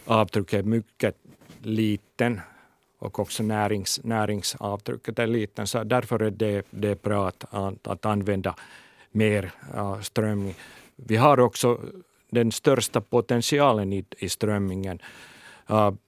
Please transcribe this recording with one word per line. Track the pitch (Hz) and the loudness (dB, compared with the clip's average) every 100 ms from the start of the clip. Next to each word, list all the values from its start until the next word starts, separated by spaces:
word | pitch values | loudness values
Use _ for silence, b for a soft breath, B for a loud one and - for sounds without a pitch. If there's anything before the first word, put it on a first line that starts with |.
| - | 0
avtryck | 110 104 107 95 | 2 2 0 -2
är | 104 | -2
mycket | 101 113 107 - 110 - - - - - | 0 -2 -2 -4 -4 -4 -12 -20 -20 -14
liten, | 107 110 110 101 - - 120 113 B B B B B _ | -4 0 0 -2 -4 -2 -2 -2 B B B B B _
och | - - | -8 -6
också | 101 - | -6 -4
närings-, | 110 107 104 104 95 - | -2 0 0 -2 -2 -6
näringsavtrycket | 113 113 107 104 - - 104 101 - 123 - 113 | -2 -2 -2 -2 -6 -6 -6 -6 -8 -8 -6 -2
är | 113 | 0
liten. | 117 104 - 104 | 0 -2 -6 -4
Så | 120 | -4
därför | 110 127 123 117 | 0 0 0 0
är | 110 | 0
det, | 101 110 101 - | -2 -2 -2 -6
det | 104 104 | -4 -2
är | 101 | -2
bra | 104 101 95 | -2 -2 -2
att, | - - | -6 -10
att, | 104 98 95 - | -6 -6 -6 -8
att | 95 107 | -4 -2
använda | 104 98 98 92 - B B B B B | 0 0 -2 -2 -6 B B B B B
mer, | 107 107 104 95 - 135 | 0 2 2 -2 -10 -12
eh, | - 101 98 | -8 -6 -6
strömming. | 101 - 107 104 98 90 B B B B | -6 -2 0 0 -4 -8 B B B B
Vi | 117 110 | 0 4
har | 143 135 | 6 8
också | 120 - 123 120 - 190 - _ _ | 6 4 0 0 -4 -16 -20 _ _
den | 120 113 | 0 2
största | - - 131 - 120 | 2 2 2 2 -2
potentialen | - 123 - 120 117 147 143 110 98 | 0 0 2 0 2 4 4 4 0
i, | 98 90 - | -4 -6 -8
i | 95 | -8
strömmingen. | - 107 104 98 92 95 90 B B B B B B B | -2 0 0 -2 -4 -6 -8 B B B B B B B
Eh, | 107 104 98 | 2 2 0